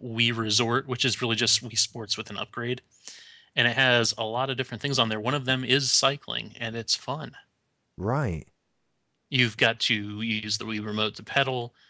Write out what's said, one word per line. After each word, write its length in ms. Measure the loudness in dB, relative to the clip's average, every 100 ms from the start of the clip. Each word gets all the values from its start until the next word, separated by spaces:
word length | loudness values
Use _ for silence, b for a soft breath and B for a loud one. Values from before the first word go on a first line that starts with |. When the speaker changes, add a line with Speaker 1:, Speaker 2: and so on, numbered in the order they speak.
Speaker 1:
Wii 320 | -6 0 0 2
Resort, 500 | 0 2 2 0 -2
which 160 | -2
is 160 | 0 0
really 160 | -2 0
just 260 | 2 2
Wii 140 | 0 -2
Sports 380 | -2 -4 -6 -6
with 140 | -6
an 80 | -10
upgrade. 420 | -10 -6 -6 -6 -8 B B B B B B 0
And 120 | 2
it 80 | 4
has 380 | 6 6 4 0
a 60 |
lot 260 | -2 -2 -2
of 60 | -4
different 240 | -6 -6
things 160 | -2 2
on 100 | 2
there. 100 | 0
One 140 | 0
of 100 | -2
them 200 | 0 -2
is 260 | 2 2 4
cycling, 640 | 2 2 0 -6 -10 -10 -8
and 160 | -8
it's 200 | -6 -4
fun. 420 | -4 -4 -6 -8 -14 -20 _ _ _ _ -6
Speaker 2:
Right. 500 | -2 0 0 -2 -8 _ _ _ _ _ _ _ _
Speaker 1:
You've 260 | 2 2 4
got 220 | 2 4
to 400 | 0 0 -2 -4
use 360 | -4 -2 -2 -4
the 60 |
Wii 200 | -4 -4
Remote 300 | -4 -2 -2 -4
to 60 |
pedal, 520 | -4 0 0 0 -6 b